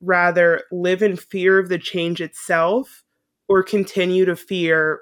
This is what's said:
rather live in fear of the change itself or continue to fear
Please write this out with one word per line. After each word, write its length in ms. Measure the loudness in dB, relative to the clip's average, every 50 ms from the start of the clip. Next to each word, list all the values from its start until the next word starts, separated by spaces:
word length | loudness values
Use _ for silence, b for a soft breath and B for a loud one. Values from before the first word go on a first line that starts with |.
rather 640 | -6 -2 0 0 2 2 2 4 4 4 2 0 -4 -8
live 300 | -6 -4 -2 -2 0 0
in 140 | 0 0 -2
fear 420 | -4 -8 _ -6 0 2 4 4
of 120 | 4 2 0
the 100 | -4 -6
change 420 | -6 -6 -6 -4 -4 -4 -4 -6
itself 840 | -8 -10 -12 -12 -6 -2 0 0 2 2 0 0 -2 -6 -12 _ _ _ _ _ _ _ _ _ _ 2
or 140 | 2 2 2
continue 600 | 2 -2 -2 -2 -2 -2 -2 -2 0 2 2 2
to 100 | 2 0
fear 640 | -4 -6 -8 -4 -2 0 0 2 2 0 0 -2 -6